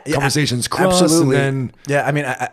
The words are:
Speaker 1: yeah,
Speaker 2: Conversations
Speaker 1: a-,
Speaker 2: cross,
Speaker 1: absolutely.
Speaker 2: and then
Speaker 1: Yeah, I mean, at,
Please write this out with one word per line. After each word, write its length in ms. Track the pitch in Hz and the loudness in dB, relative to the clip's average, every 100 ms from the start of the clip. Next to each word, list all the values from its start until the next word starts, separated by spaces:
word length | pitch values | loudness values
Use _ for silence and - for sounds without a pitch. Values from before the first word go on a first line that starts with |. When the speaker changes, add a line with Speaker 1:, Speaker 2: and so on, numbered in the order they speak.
| - | -4
Speaker 1:
yeah, 80 | |
Speaker 2:
Conversations 520 | - - 151 139 123 - | -2 0 0 0 -2 -4
Speaker 1:
a-, 20 | |
Speaker 2:
cross, 320 | - 185 180 | 0 2 4
Speaker 1:
absolutely. 340 | 175 160 143 131 | 4 4 2 2
Speaker 2:
and 340 | 139 135 123 | 0 -2 -6
then 20 | - - | -8 -4
Speaker 1:
Yeah, 200 | 143 127 | -2 0
I 60 | |
mean, 120 | 147 | -2
at, 240 | 135 131 123 | -4 -6 -4